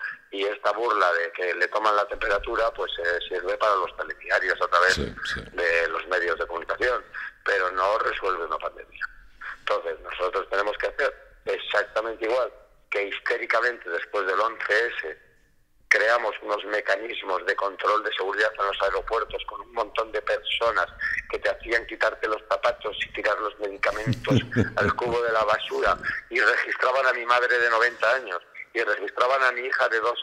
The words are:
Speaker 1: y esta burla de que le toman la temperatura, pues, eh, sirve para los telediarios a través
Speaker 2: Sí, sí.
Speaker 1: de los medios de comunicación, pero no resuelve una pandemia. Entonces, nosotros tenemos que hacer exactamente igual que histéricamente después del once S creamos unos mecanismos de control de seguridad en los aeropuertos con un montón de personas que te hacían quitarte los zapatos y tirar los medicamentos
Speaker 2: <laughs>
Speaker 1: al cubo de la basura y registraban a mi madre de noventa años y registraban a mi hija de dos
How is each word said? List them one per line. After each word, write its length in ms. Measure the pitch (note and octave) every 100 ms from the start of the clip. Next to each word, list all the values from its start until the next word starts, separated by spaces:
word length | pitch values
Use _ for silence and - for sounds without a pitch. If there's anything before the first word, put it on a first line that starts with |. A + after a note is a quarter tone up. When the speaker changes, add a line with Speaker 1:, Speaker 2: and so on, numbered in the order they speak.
| - - -
Speaker 1:
y 140 | G2
esta 280 | G2 G#2 G#2
burla 380 | G#2 A#2+ G#2+ F2+
de 180 | E2+ E2+
que 220 | - F2+
le 140 | E2+ F2
toman 260 | - G2 G#2
la 100 | G2+
temperatura, 640 | G2+ A2 G2+ B2 A2+ A2+
pues, 180 | - F2+ -
eh, 160 | E2+ F2 -
sirve 280 | F2+ F2+ G2+
para 180 | A2 G2
los 180 | E2+ -
telediarios 680 | D#2+ - - G2 F#2 F2
a 60 | F2+
través 260 | F2 F#2
Speaker 2:
Sí, 220 | F2+ C#2 - -
sí. 80 | - D2+
Speaker 1:
de 340 | - F2 E2+ E2
los 180 | D#2+ E2+
medios 300 | F#2 E2+ E2
de 80 | E2+
comunicación, 580 | E2+ D#2 F#2 A#2+ A#2+ - - - - -
pero 260 | G2+ F#2
no 260 | F#2 F#2+ A2
resuelve 460 | - G#2+ G2 F2+ E2
una 120 | D#2
pandemia. 480 | E2+ - - - - - - - - -
Entonces, 380 | - G#2 E2+ D#2+
nosotros 480 | F2 - F2+ F#2+ F2+
tenemos 280 | G2 G#2 G#2
que 100 | G2+
hacer 260 | - C3+ - - - -
exactamente 800 | F#2+ - G#2+ G#2 A2 A2+ A2 A2
igual 260 | B2+ A#2 - - _ -
que 120 | G#2
histéricamente 840 | G2+ - - A#2+ A#2+ A#2 A#2+ A#2 -
después 360 | E2+ - G#2 F#2+
del 120 | F#2+
once 480 | A2 A2+ - G#2+ A#2
S 300 | - D#2+ D2+ _ _ _ _ _ _ -
creamos 460 | A2 G#2+ A#2+ A2 G2+
unos 220 | A2 G#2 G2
mecanismos 800 | G#2 G2+ G2 A#2 G#2+ G2 F#2 F#2
de 100 | F#2+
control 480 | G2 F#2 G2+ G#2+
de 100 | G#2
seguridad 380 | - F#2+ G2+ G#2+ -
en 60 | G2
los 160 | F#2+
aeropuertos 600 | G2 F#2+ - A2 C3 F#2+ -
con 160 | -
un 100 | -
montón 380 | A#2 G#2+ - A2+
de 100 | G#2+
personas 640 | - G#2 - - A#2 G#2 F2 - - - -
que 100 | A2
te 100 | G#2
hacían 360 | - - A#2 G#2+
quitarte 420 | A2+ A2+ - A2+
los 140 | G#2+ -
zapatos 480 | - B2 A#2 A2 G2 -
y 80 |
tirar 260 | - G#2 G2+
los 180 | G#2+ -
medicamentos 760 | G#2 G2 - G#2 A2 - - C3 - B2+
Speaker 2:
<laughs> 180 | G#2 -
Speaker 1:
al 180 | G#2 -
cubo 260 | B2 A#2+
de 100 | A#2+
la 120 | A2+ G#2+
basura 520 | G#2+ - C3+ A2+ F2+ - - -
y 100 | A#2
registraban 640 | A2 A#2+ - - B2 C3 C3
a 60 |
mi 120 | A#2+ A#2+
madre 320 | B2 B2 B2
de 100 | A#2+
noventa 440 | A2+ A#2+ A#2+ A2 C3
años 240 | A2+ F2+ - - -
y 100 | A#2
registraban 600 | G#2+ G#2 - - B2 C3+
a 80 | C3
mi 80 | A#2+
hija 260 | B2+ C3 B2+
de 100 | A2+
dos 220 | A2 A#2